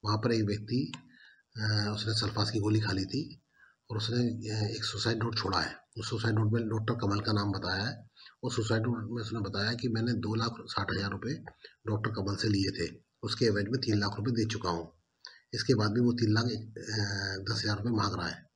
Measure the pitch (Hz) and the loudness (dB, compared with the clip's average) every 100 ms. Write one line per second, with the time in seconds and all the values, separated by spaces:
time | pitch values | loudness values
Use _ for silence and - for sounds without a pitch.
0 | 104 107 117 113 101 104 107 120 160 - | 0 0 2 2 2 0 0 -2 -2 -6
1 | - - - - _ - 107 107 104 104 | -16 -20 -20 -20 _ -4 0 2 2 -2
2 | 110 104 104 110 104 110 104 107 107 95 | -2 0 0 0 0 2 2 2 2 0
3 | 95 131 160 - _ _ - _ _ 110 | -2 -2 -4 -10 _ _ -20 _ _ -4
4 | 110 120 120 107 107 107 107 110 - 101 | 0 2 2 0 -4 -2 0 -2 -4 -2
5 | 113 113 113 107 92 87 80 - _ - | 0 0 0 -2 0 0 -2 -6 _ -10
6 | - 110 113 107 107 113 110 104 110 117 | -6 0 2 4 4 2 2 0 0 0
7 | 101 104 104 104 101 98 90 98 107 - | 2 2 2 2 2 0 -2 -2 -2 -4
8 | - _ - - 123 - 107 113 113 117 | -12 _ -20 -8 -4 -2 2 2 2 0
9 | 104 120 110 113 101 101 104 120 123 110 | -2 -6 -4 -4 -2 -2 -2 0 -2 0
10 | 117 110 104 110 117 117 - - 104 - | 0 0 0 0 0 -4 -6 -4 -2 -2
11 | 101 98 113 - - - - _ - 107 | -2 -4 -4 -6 -8 -18 -20 _ -2 0
12 | 110 110 98 98 110 98 95 - 82 - | 0 -2 -2 0 2 2 2 0 -6 -6
13 | _ _ 107 - 117 101 101 131 120 104 | _ _ -6 2 4 4 0 -2 2 2
14 | 101 - 107 117 107 107 92 85 82 _ | 2 0 0 2 0 0 0 -2 -4 _
15 | _ _ - - _ 120 - 117 104 110 | _ _ -20 -20 _ -6 2 4 4 4
16 | 120 117 110 107 120 104 - - - 107 | 4 4 4 4 2 -2 -6 -12 -6 -2
17 | 101 101 98 98 98 110 110 101 113 110 | -2 -2 -4 -4 -4 -2 0 0 0 2
18 | 98 95 82 78 - | 0 0 -4 -6 -14